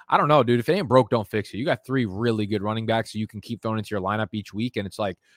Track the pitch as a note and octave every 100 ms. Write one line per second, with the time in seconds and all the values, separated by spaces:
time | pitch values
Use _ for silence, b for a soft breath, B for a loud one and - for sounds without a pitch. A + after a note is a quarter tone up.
0 | - F3+ D3+ D3+ A#2 A#2+ A#2 F#3+ D#3 B2+
1 | A#2 A#2 G2+ G#2+ - F#2+ D3 D3+ - C3
2 | A2 F#2 A#2+ A2 G#2 G#2 G#2 A2 A2 A2+
3 | A2 G#2+ G#2+ G#2+ - A2 A2+ A2 G2+ G#2
4 | F#2 G#2+ G#2+ G#2+ G2 G2+ B2 A2 G2 -
5 | G2+ F2+ b